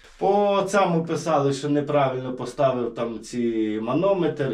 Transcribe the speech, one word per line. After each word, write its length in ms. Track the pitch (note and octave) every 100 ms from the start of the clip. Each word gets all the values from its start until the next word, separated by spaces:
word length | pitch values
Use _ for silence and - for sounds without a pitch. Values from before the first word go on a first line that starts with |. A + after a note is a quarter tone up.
| - -
По 480 | F#3 G3+ G3+ G3 F#3
цьому 340 | G3+ F3+ E3
писали, 480 | E3 D3+ E3 D3+ C#3
що 160 | C3+ D3
неправильно 640 | C#3+ C#3 C#3+ C3 B2+ B2+
поставив 640 | - A#2+ - C3+ B2 A#2
там 260 | B2 A#2 A2
ці 580 | - B2 A#2 A2+ G#2+ G#2+
манометр 720 | A2+ D3 G3 F#3+ D#3 C#3+ B2